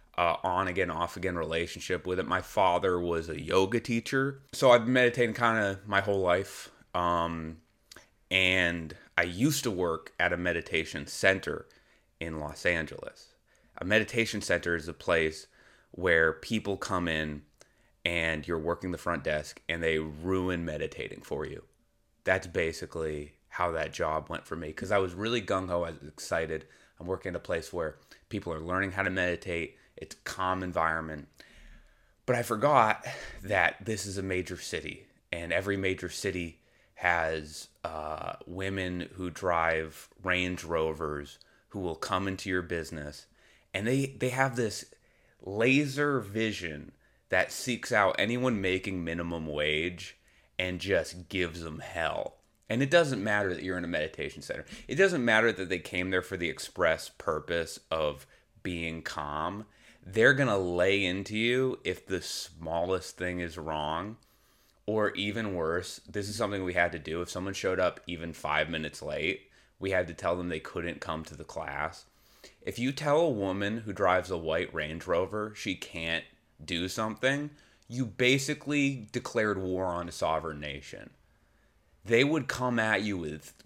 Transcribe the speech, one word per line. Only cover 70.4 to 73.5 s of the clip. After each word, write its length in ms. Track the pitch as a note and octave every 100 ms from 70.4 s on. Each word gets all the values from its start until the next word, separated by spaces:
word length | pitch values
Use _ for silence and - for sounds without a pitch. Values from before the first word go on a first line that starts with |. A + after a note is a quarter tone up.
| F2
they 120 | D#2
couldn't 400 | - F2+ E2+ -
come 240 | - D#2+
to 120 | D#2 C#2+
the 80 |
class. 600 | D#2+ E2 D2+ C#2+ D#2+ - - _ _ _ - -
If 160 | - G2+
you 140 | B2+
tell 280 | C#3+ D3 D3+
a 100 | E3+
woman 480 | A2 G2